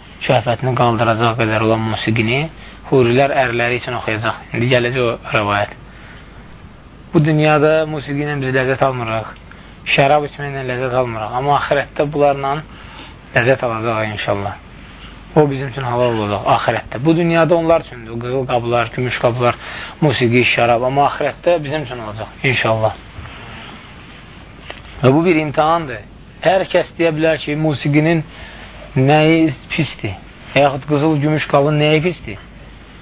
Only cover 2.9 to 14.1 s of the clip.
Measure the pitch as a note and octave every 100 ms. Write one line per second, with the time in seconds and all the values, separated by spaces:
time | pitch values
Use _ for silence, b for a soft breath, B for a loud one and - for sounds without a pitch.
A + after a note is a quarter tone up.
2.9 | C#3 A#2 B2 C#3 C#3 B2 A#2+ A#2+ A#2+ B2+
3.9 | A#2+ - A2 A2+ G#2+ - A#2 A#2+ B2 A#2+
4.9 | C3 A#2+ A#2+ - A#2+ G#2 G2+ G#2 - -
5.9 | B B B B B B B - - -
6.9 | - - - D3+ D3+ D3+ D3+ D3+ D#3 D#3
7.9 | D#3 B2+ C#3+ D3 D3 C3 C3 B2+ C3 C3+
8.9 | B2+ A2+ A2 G#2 - - B B B -
9.9 | - C#3 D3+ C#3+ - C#3+ C3+ C3 B2 C3
10.9 | B2 B2 A2+ G#2+ B2 C#3 C#3 - C#3+ B2+
11.9 | - D3 D3+ C#3+ C#3 C#3 D3+ D#3 B B
12.9 | B B B - B2 A#2+ C3 B2+ A2 A#2
13.9 | A2 A2